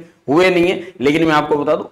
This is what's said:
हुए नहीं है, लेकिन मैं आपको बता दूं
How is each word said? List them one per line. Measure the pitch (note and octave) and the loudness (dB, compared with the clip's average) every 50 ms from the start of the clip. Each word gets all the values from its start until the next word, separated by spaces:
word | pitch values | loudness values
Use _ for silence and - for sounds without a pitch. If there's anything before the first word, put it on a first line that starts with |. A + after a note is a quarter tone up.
| E3 - _ _ - - | -10 -14 _ _ -4 0
हुए | C#3 E3+ F#3 F#3 | 2 2 2 2
नहीं | F3+ E3+ F3 | 2 2 0
है, | F3+ - - - - - - | 0 -2 -4 -8 -14 -10 -4
लेकिन | A#2+ C#3+ D3 E3 E3 | -2 0 0 2 2
मैं | D#3+ D3+ | 2 2
आपको | D3+ D3 D3+ D#3 | 2 0 0 -2
बता | C#3+ C#3+ D3+ D#3 | -2 0 -2 -2
दूं | - - - | -4 -4 -8